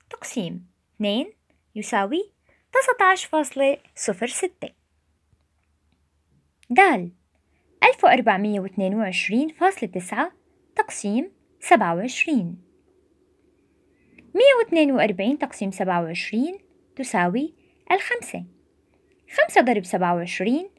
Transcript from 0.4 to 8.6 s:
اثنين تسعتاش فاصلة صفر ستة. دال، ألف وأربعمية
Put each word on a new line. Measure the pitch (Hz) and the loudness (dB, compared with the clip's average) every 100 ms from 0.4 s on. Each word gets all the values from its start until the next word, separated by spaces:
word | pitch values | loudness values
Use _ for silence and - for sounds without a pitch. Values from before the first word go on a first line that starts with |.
| 170 180 - _ _ - | -8 -10 -16 _ _ -6
اثنين | 208 214 381 - _ _ _ 214 - - 196 320 415 _ _ _ _ | -4 -2 -6 -12 _ _ _ -12 -4 -2 0 -2 -6 _ _ _ _
تسعتاش | 508 523 480 381 370 | 0 0 2 2 2
فاصلة | - 311 294 269 277 277 _ | 0 -2 -2 0 0 0 _
صفر | - - 185 247 | -8 -6 -4 -6
ستة. | - 359 - - - _ _ _ _ _ _ _ _ _ _ _ _ _ _ _ _ _ _ _ | -4 -6 -6 -16 -16 _ _ _ _ _ _ _ _ _ _ _ _ _ _ _ _ _ _ _
دال، | 247 381 220 175 - _ _ _ _ _ _ | 4 6 4 -2 -12 _ _ _ _ _ _
ألف | - 539 | 2 4
وأربعمية | - 254 220 190 208 202 | 4 4 4 2 0 -2